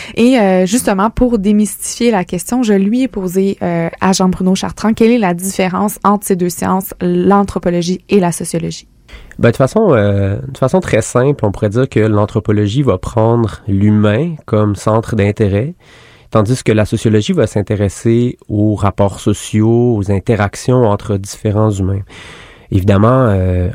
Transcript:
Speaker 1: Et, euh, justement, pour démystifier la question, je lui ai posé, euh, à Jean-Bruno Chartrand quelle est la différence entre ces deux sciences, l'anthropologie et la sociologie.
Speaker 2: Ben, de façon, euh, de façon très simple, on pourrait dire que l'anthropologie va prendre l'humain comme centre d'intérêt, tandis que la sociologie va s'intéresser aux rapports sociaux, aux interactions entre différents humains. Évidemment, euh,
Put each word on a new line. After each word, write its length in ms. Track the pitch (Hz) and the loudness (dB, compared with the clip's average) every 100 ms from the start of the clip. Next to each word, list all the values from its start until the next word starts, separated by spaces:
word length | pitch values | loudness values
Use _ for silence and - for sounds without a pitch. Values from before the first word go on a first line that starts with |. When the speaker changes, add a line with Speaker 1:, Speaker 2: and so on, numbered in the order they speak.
| - - | -8 2
Speaker 1:
Et, 220 | 233 262 | 4 4
euh, 280 | 196 185 185 | 4 2 2
justement, 440 | 240 254 190 214 | 0 0 0 0
pour 300 | - 247 233 | 0 0 0
démystifier 720 | 190 208 208 - - - 233 | 2 2 0 -4 -10 -2 0
la 140 | 208 175 | 0 -2
question, 360 | 180 - 247 | -6 -4 -2
je 120 | 226 | 2
lui 300 | 202 196 240 | 2 2 0
ai 40 | 262 | -2
posé, 500 | 208 185 185 196 196 | -4 -4 -2 -2 -2
euh, 260 | 185 170 165 - | -2 -2 -4 -2
à 100 | 190 | 0
Jean-Bruno 420 | 185 185 180 185 | 2 0 0 0
Chartrand 380 | 190 190 160 208 | 0 -4 -4 -2
quelle 200 | 226 226 | 2 2
est 60 | 247 | 4
la 160 | 190 | 0
différence 640 | 170 190 190 185 185 208 - | -2 -4 -4 -2 -2 -4 -2
entre 220 | 196 208 - | 0 0 0
ces 100 | 190 | -2
deux 140 | 175 | -2
sciences, 440 | - 185 185 185 - | -4 -2 -2 -4 -6
l'anthropologie 1000 | 180 180 185 202 202 185 180 175 175 185 - | -2 0 2 2 0 -2 -2 -2 -2 -6 0
et 100 | 202 | 0
la 140 | 175 | 2
sociologie. 560 | 165 165 165 165 165 - _ _ - - - | -2 -6 -6 -6 -10 -16 _ _ -20 -18 -2
Speaker 2:
Ben, 140 | 117 | 0
de 40 | - | 2
façon, 380 | 135 214 220 | 0 2 2
euh, 440 | 123 101 101 98 107 135 | 4 2 2 0 -4 -8
de 100 | 135 | -4
façon 220 | 131 185 | 0 0
très 220 | - 110 | 0 -2
simple, 440 | - 120 135 143 104 | 0 0 0 0 -2
on 60 | |
pourrait 180 | 92 107 | 0 -2
dire 180 | 110 131 | 0 0
que 120 | 113 | 0
l'anthropologie 840 | 110 104 107 113 - 104 104 120 | 2 2 0 -2 0 0 0 0
va 140 | 131 92 | 0 -2
prendre 640 | - 110 113 120 110 - - | -2 0 2 2 0 -4 -4
l'humain 680 | 98 104 107 104 107 170 156 - | 2 4 4 2 0 -2 -6 -2
comme 300 | 107 104 101 | 0 0 0
centre 400 | - 110 110 110 | 0 0 0 0
d'intérêt, 600 | 101 101 104 101 139 175 _ - - - _ | 0 0 0 0 -2 -8 _ -20 -20 -20 _
tandis 320 | 110 104 131 | 0 0 0
que 80 | - | 0
la 140 | 107 101 | 0 0
sociologie 480 | 110 113 107 107 | 0 2 2 2
va 120 | 180 110 | 0 0
s'intéresser 920 | 104 101 104 101 - 117 117 123 - - | -2 -2 -2 -2 -2 0 2 0 -4 -6
aux 260 | 104 107 101 | 0 0 2
rapports 440 | 101 - 101 - | 0 0 -2 0
sociaux, 760 | - 104 - 107 110 117 123 110 | -2 -2 -2 0 2 2 2 0
aux 140 | 98 | 0
interactions 720 | 98 - 104 101 - - 127 113 | -2 0 0 -2 -4 0 2 2
entre 320 | 101 - 101 | 0 -2 -6
différents 540 | 98 - 110 101 110 | -6 -6 -2 0 0
humains. 300 | 98 92 98 95 - - - - - - | 0 -2 -4 -8 -16 -20 -20 -20 -20 -4
Évidemment, 560 | 98 98 98 110 131 123 | 0 2 4 4 4 2
euh, 420 | 98 92 90 87 | 2 0 0 -2